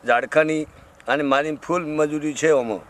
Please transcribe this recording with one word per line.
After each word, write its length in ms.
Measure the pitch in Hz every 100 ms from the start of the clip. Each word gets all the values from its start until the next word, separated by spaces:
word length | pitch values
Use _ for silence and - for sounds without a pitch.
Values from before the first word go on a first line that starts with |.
| 123
ઝાડખંડની, 600 | 120 127 156 156 156 151 - - - -
અને 160 | 139
મારી 320 | 143 135 156 147 -
ફૂલ 220 | 175 156 151
મજૂરી 380 | 151 151 151
છે 180 | 139 156
આમાં. 300 | 143 117 95